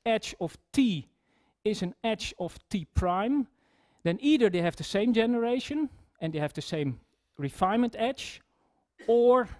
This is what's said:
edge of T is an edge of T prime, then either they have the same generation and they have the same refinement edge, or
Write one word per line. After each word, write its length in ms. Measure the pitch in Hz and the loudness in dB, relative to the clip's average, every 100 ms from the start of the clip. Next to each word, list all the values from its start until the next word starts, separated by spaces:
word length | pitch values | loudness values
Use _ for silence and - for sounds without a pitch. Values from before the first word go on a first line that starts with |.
| 233 | -2
edge 300 | 220 - - | -2 -4 -8
of 160 | 165 - _ | -8 -8 _
T 360 | - 247 160 - _ _ _ _ _ 214 | 0 2 0 -6 _ _ _ _ _ -4
is 160 | 202 | -2
an 140 | 180 - | -4 -4
edge 320 | 226 214 - - | -4 -4 -6 -8
of 220 | 175 - _ | -10 -10 _
T 160 | 202 151 | -6 -4
prime, 540 | - 180 180 226 285 233 _ _ _ _ _ | -2 0 0 0 0 -2 _ _ _ _ _
then 160 | 170 190 | -4 0
either 260 | 277 302 214 | 2 4 4
they 100 | 175 | 2
have 140 | 170 - | 0 -2
the 80 | |
same 280 | 147 196 220 | -4 0 2
generation 800 | 226 226 240 233 247 - 294 285 - _ _ | 2 2 0 0 -2 -2 -4 -4 -6 _ _
and 100 | 165 | -6
they 60 | 156 | -4
have 160 | 147 | -4
the 80 | - | -6
same 380 | - 160 139 120 _ _ _ - | -6 -4 -2 -6 _ _ _ -10
refinement 560 | 139 - 185 226 240 - | -8 -2 0 2 0 0
edge, 440 | 233 269 - - _ _ _ _ _ - - | -4 -4 -12 -16 _ _ _ _ _ -6 2
or 420 | 233 240 254 226 - | 6 6 6 2 -8